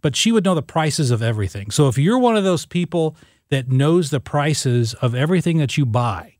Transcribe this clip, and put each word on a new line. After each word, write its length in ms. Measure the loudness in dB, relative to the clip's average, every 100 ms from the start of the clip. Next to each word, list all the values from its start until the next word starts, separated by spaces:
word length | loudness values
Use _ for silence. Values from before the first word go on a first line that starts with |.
But 160 | -4 -2
she 160 | 2
would 120 | 2
know 120 | 2 -2
the 60 |
prices 500 | -2 -2 -2 0 0
of 100 | 0
everything. 480 | 0 -2 -4 -6 -8
So 160 | 0 2
if 100 | 2
you're 220 | 2 2
one 180 | 2 2
of 60 |
those 240 | 0 -2 -2
people 500 | -4 -2 -2 -2 -4 -20 _ _
that 180 | -4 0
knows 420 | 2 4 2 2
the 100 | -4
prices 760 | -4 -2 0 0 0 0 0
of 200 | -2 -2
everything 440 | 0 0 0 2 0
that 200 | 0 0
you 80 | 0
buy 480 | 0 0 -4 -10 _